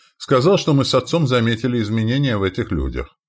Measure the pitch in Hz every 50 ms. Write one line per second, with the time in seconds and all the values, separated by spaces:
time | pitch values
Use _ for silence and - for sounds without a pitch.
0 | _ _ _ - - - 139 127 131 185 202 - - 160 143 139 127 - 139 131
1 | - - 165 170 151 120 127 120 113 117 113 110 - 123 123 117 110 104 110 113
2 | 110 113 127 139 143 131 110 101 98 95 - - 101 - 90 73 65 65 60 64
3 | - - _ _ _